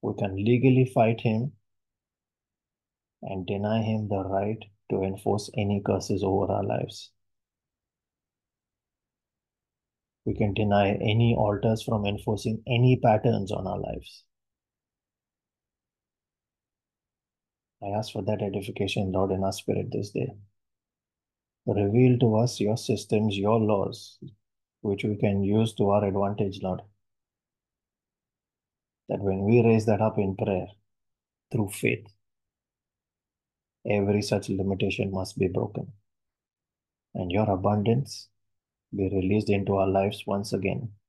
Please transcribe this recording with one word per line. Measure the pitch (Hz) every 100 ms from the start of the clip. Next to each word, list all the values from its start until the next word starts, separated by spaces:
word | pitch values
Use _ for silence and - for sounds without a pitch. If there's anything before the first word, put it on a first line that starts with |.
We | -
can | 98 - 98
legally | 104 123 131 131 127
fight | - 113 113
him | 117 110 131 - _ _ _ _ _ _ _ _ _ _ _ _ _ _ _ _
and | - 98 90
deny | 101 104 110
him | 110 110 104
the | 98
right | 95 98 101 113 - _ _
to | 101
enforce | 95 95 - 101 - -
any | 101 101
curses | 98 98 - 98
over | 98 95 95
our | 101
lives. | 101 117 - - - _ _ _ _ _ _ _ _ _ _ _ _ _ _ _ _ _ _ _ _ _ _ _ _ _ _ _ _ _ _ _ -
We |
can | 107 110
deny | 101 107 101 101
any | 104 113 110 117 117
altars | 104 101 113 110
from | - 110 101
enforcing | 101 - 107 - 110 -
any | 120 127 127
patterns | 120 107 123 110 95
on | 104 95
our | 95
lives. | 98 - - - _ _ _ _ _ _ _ _ _ _ _ _ _ _ _ _ _ _ _ _ _ _ _ _ _ _ _ _ _ _ _ _ _ _ _ _
I | 101
ask | 101 107
for | 110
that | 101 104
edification, | 101 98 98 101 98 - 98
Lord, | 92 98
in | 95
our | 95
spirit | 95 - 104 101
this | 107 107
day. | - - - 101 _ _ _ _ _ _ _ _ _ _ _ -
Reveal | 101 101 113 127 123
to | 120 107
us | 123 -
your | 104 113
systems, | - 107 - 107 107 101
your | 101 113
laws, | 107 104 95 110 - _ - - _ _ _ _
which | 110 98
we | 110 101
can | 107 98
use | 98 104 110
to | - 101
our | 101 101
advantage, | 95 101 104 190 196
Lord. | 190 185 - _ _ _ _ _ _ _ _ _ _ _ _ _ _ _ _ _ _ _ _ _ _
That | 101
when | 98 95
we | 98 120
raise | 113 113
that | 107 104
up | 110 107
in | 98 95
prayer, | 107 95 90 - _ _ _ _ _ _ _
through | 123 101
faith, | - 117 117 - _ _ _ _ _ _ _ _ _ _ _ _ _ _ _ _ _ 110
every | 104 101 104
such | 104 104 -
limitation | 95 95 98 101 92 101
must | 95 92 -
be | 98
broken. | - - - - - _ _ _ _ _ _ _ _ _ _ _
And | - 90
your | 92 107
abundance | 95 98 104 104 123 135 - - _ _ _ _ _ _ 101
be | 95
released | 98 92 107 104
into | 101 98 98
our | 95
lives | 95 98 101 -
once | 98 107
again. | 101 95 90 110 -